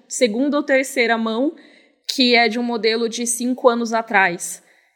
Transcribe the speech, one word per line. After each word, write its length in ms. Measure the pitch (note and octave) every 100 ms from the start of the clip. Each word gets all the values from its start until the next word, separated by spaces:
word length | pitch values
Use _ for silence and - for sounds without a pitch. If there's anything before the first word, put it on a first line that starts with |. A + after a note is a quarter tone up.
| -
segunda 500 | - B3 A3 C#4+ C#4+
ou 60 |
terceira 560 | D4 C4 C4+ C4+ A3+ A3+
mão, 340 | A3+ A3 C#4+ E4 - _ _ _ -
que 220 | - B3 A#3
é 120 | A#3
de 120 | A#3+
um 20 |
modelo 460 | A#3+ A#3 A3 A3+ A3+
de 180 | A#3 A#3+
cinco 420 | - B3 B3 B3+
anos 240 | A#3 A#3
atrás, 720 | A3+ A3+ G#3 F#3+ F3 - - _ _ _